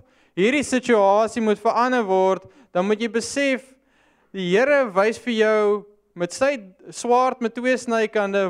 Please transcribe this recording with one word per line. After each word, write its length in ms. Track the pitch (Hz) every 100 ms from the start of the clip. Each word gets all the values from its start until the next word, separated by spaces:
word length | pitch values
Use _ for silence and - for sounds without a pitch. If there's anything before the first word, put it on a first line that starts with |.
| _ _ _
hierdie 300 | - 214 285
situasie 760 | - 254 247 220 196 202 226 240
moet 160 | 220 208
verander 460 | 226 220 254 254
word, 420 | 196 190 190 185 - _ _
dan 140 | 175 196
moet 140 | 208
jy 80 | 233
besef, 640 | 226 214 277 277 262 - _ _ _ _ _ _
die 160 | 190 180
Here 320 | 190 277 277 247
wys 240 | 185 214 220
vir 160 | 247
jou 520 | 220 214 214 208 208 202 _ _
met 180 | 175 175
sy 240 | - 269 277 190 - -
swaard 460 | - 240 247 254 254
met 120 | 226
twee 220 | 240 247 254
snykante, 720 | 240 226 220 220 196 196 190